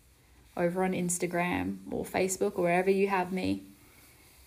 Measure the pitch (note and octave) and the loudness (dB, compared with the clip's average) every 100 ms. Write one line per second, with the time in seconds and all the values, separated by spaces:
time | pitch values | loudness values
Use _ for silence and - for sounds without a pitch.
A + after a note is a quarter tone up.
0 | - - - - - - F3 F3+ F#3 F3+ | -20 -20 -20 -20 -12 -2 0 2 0 0
1 | F3+ - F3+ E3+ F3 F3+ F#3 G3 - - | -2 0 -2 0 -2 -2 -4 -6 -6 -6
2 | - - F#3 F#3 G3+ G3+ F3 F3 F#3+ G3 | -2 0 0 0 -2 0 2 2 4 4
3 | G3 F#3+ F3+ F#3 F#3 - - - - - | 4 2 0 -2 -2 -2 -6 -20 -20 -20
4 | - - - - | -20 -20 -20 -20